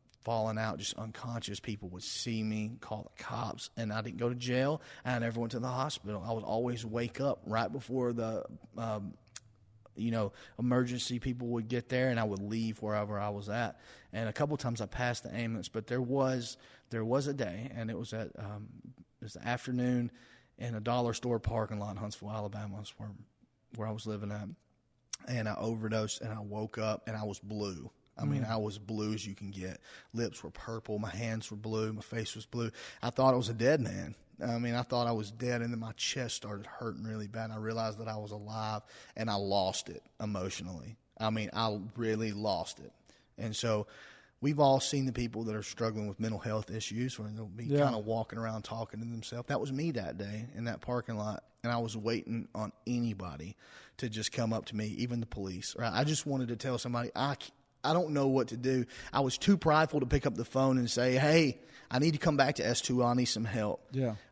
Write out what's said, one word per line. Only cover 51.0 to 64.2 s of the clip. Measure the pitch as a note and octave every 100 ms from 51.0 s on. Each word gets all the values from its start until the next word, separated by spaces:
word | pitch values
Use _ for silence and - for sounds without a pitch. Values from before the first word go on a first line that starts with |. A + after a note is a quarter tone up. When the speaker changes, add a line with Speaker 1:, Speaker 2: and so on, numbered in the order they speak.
| A2+ G#2+
Speaker 1:
lot, | G#2 G#2 - _
and | A#2
I | A#2+
was | A#2 A2
waiting | A2 A2+ - A#2 -
on | - G#2 - -
anybody | A#2+ A#2 F#2+ F2+ C#2+ E2+ - - - - -
to | B2
just | G#2+ G#2+
come | - A2+
up | A2+ -
to | G#2+
me, | G#2+
even | - A#2+ A#2+
the | A2+
police. | - F#2+ F2+ - -
Right? | A#2
I | F#2
just | D3 D3+ D3
wanted | C3+ A#2+
to | A2+
tell | C#3 B2
somebody, | B2 A#2+ A#2 -
"I | C#3 C3+
c-, | - - _ _
I | C#3
don't | E3 D#3
know | D3 C#3
what | C3 B2
to | A#2
do." | B2+ C3 A#2+ - -
I | C3+
was | C3 -
too | - G3
prideful | E3 D3+ D#3+ D3
to | B2+
pick | C#3+ B2+
up | B2
the | A#2
phone | C3 C3+ C3
and | A#2+
say, | - B2+ B2+
"Hey, | D3 E3 D3 - - - -
I | B2+
need | D#3
to | D3+
come | E3+ C#3+
back | C3+ -
to | A2+
S | A#2
two | - B2
L. | A#2+
I |
need | A#2+ A#2+
some | G#2+ A2
help." | A#2 G#2 - -
Speaker 2:
Yeah. | B2+ B2 G#2+